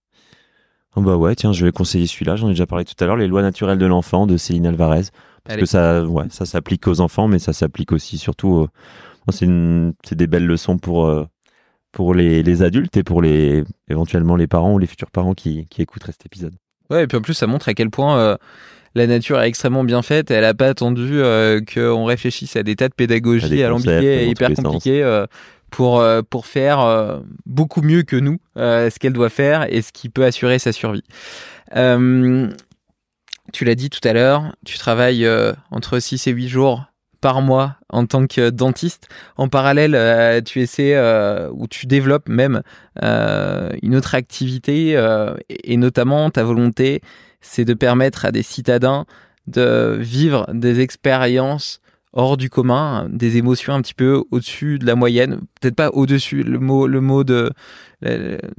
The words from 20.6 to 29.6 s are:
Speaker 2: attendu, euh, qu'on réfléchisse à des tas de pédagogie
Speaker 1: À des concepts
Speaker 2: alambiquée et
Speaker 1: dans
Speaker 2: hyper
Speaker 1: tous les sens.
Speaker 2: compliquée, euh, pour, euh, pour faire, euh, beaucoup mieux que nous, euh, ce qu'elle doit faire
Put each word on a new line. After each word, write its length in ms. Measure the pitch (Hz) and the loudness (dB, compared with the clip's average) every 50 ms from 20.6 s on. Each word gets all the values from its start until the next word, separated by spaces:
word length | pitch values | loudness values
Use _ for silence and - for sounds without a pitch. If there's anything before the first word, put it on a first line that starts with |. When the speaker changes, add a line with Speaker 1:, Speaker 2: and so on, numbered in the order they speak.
| 131 135 | 2 0
Speaker 2:
attendu, 520 | 131 - 120 120 123 120 120 131 147 147 | 2 0 -2 -2 -2 -2 -2 -2 0 0
euh, 400 | 135 123 113 110 110 110 110 107 107 - - | 2 2 2 2 4 2 2 0 -2 -4 -4
qu'on 300 | 117 120 117 117 113 113 | -2 0 0 0 0 0
réfléchisse 500 | 117 123 120 - 127 - - 135 139 - | -2 -2 -2 -2 -6 -6 -6 -12 -8 -6
à 80 | 117 101 | -4 -4
des 120 | 107 104 | -2 -2
tas 140 | - 131 131 | -2 -2 -2
de 40 | - | 0
pédagogie 500 | - 123 117 117 117 117 120 117 117 113 | -2 0 2 2 2 2 2 2 2 2
Speaker 1:
À 40 | 76 | 2
des 140 | - 143 131 117 | 0 2 2 0
concepts 180 | 117 120 123 107 | 0 0 0 2
Speaker 2:
alambiquée 340 | 82 85 135 139 139 127 120 | 2 4 4 2 2 2 0
et 20 | |
Speaker 1:
dans 60 | 120 | -2
Speaker 2:
hyper 160 | 113 - 127 123 | 0 0 0 0
Speaker 1:
tous 20 | |
les 60 | 73 | 0
sens. 100 | 71 - | 0 -2
Speaker 2:
compliquée, 380 | 78 76 85 - 131 135 147 143 | -2 -2 -2 0 0 0 0 2
euh, 220 | 127 110 104 98 - - - - - _ _ _ _ | 0 0 0 -2 -4 -10 -20 -20 -20 _ _ _ _
pour, 280 | - - 127 123 120 120 | -4 0 2 2 4 4
euh, 220 | 117 113 113 113 110 - | 4 4 4 2 0 -4
pour 200 | - 123 - - | -8 -10 -10 -6
faire, 340 | - 143 131 143 147 139 | -4 -2 0 2 2 2
euh, 380 | 123 117 113 110 110 104 85 71 57 - - - - | 2 2 2 0 0 -2 -6 -8 -12 -16 -20 -18 -14
beaucoup 360 | - 127 143 160 151 - 175 | -4 0 0 0 0 0 0
mieux 200 | 147 151 160 175 | 2 4 2 2
que 140 | 156 - 139 127 | 2 0 -2 0
nous, 220 | 139 139 160 180 - _ _ 120 | 0 0 -2 -4 -8 _ _ -4
euh, 320 | 120 120 117 117 117 117 | 0 0 2 2 2 0
ce 100 | - - | -2 -2
qu'elle 140 | - 131 131 | -4 -2 0
doit 160 | 120 120 113 | 0 0 0
faire 420 | - - 139 143 151 160 | 0 0 2 2 2 0